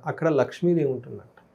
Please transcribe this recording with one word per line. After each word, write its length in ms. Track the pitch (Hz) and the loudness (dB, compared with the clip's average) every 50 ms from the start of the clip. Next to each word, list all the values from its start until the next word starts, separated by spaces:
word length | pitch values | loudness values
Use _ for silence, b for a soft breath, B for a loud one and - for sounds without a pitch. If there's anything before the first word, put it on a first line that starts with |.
| - | -8
అక్కడ 220 | 156 139 - 156 160 | -8 -4 -2 0 2
లక్ష్మీదేవి 640 | 156 135 123 - - - 175 175 175 165 151 131 131 | 4 2 2 0 0 0 0 2 2 2 2 0 -2
ఉంటుందంట, 480 | 123 120 135 113 101 - - _ - - _ | -4 -8 -12 -14 -16 -16 -18 _ -20 -20 _